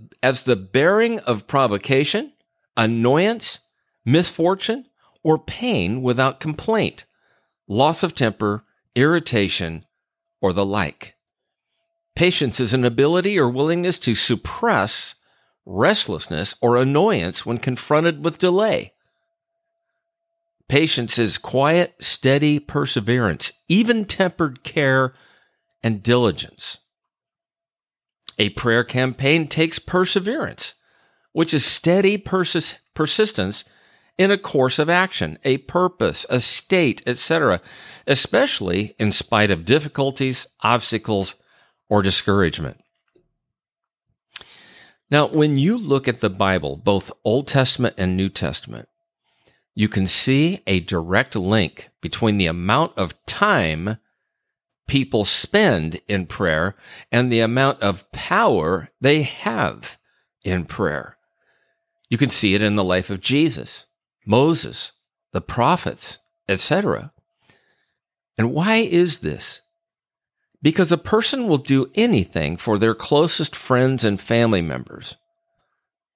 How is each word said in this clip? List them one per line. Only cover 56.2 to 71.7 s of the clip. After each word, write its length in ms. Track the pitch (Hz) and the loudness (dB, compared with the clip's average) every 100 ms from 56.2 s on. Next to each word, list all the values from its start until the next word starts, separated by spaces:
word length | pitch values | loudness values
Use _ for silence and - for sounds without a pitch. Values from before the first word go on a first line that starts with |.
| 87 | -4
prayer 480 | - 92 78 90 - - - - | -4 0 0 -2 -4 -18 -20 -4
and 180 | 117 127 | 0 2
the 80 | 117 | 2
amount 420 | 113 123 135 - | 2 2 0 0
of 300 | 101 90 - | -2 -4 -10
power 800 | - - 185 226 104 78 92 76 _ | -14 -2 0 2 2 0 -2 -6 _
they 220 | 135 156 | 2 2
have 720 | 139 - 208 226 101 52 - - _ _ _ _ | 0 -6 -8 -4 -4 -6 -16 -20 _ _ _ _
in 220 | 98 90 | -4 -4
prayer. 520 | 80 - 95 76 - - _ _ _ _ _ _ _ _ _ | -4 -4 -4 -4 -8 -18 _ _ _ _ _ _ _ _ _
You 100 | 117 | -2
can 100 | 135 | 0
see 280 | - 104 98 | 2 2 2
it 60 | |
in 120 | 107 | 2
the 80 | 104 | 0
life 260 | 92 92 92 | 2 0 -2
of 120 | 95 | -6
Jesus, 640 | - 135 160 110 57 - - _ _ _ - | -2 2 2 -2 -10 -14 -18 _ _ _ 0
Moses, 640 | 113 147 165 - - - - _ _ _ | 2 4 0 -4 -10 -12 -16 _ _ _
the 100 | - | -8
prophets, 800 | - - 123 175 - - - - _ _ - | -6 0 2 2 -2 -8 -10 -10 _ _ -6
et 100 | 98 | -4
cetera. 540 | - 160 202 62 - _ _ _ _ _ _ _ _ _ _ _ _ - | 0 0 0 -4 -6 _ _ _ _ _ _ _ _ _ _ _ _ -2
And 160 | 113 | -2
why 260 | 135 190 226 | 0 2 2
is 420 | 226 170 175 139 | 2 2 2 -2
this? 400 | 78 67 - - _ _ _ _ _ _ _ _ _ _ | -8 -6 -8 -10 _ _ _ _ _ _ _ _ _ _
Because 300 | 147 160 170 | 0 2 2
a 80 | 170 | 0
person 480 | - 214 220 277 233 | 2 0 2 -2 0
will 120 | 143 | 0
do 300 | - | 2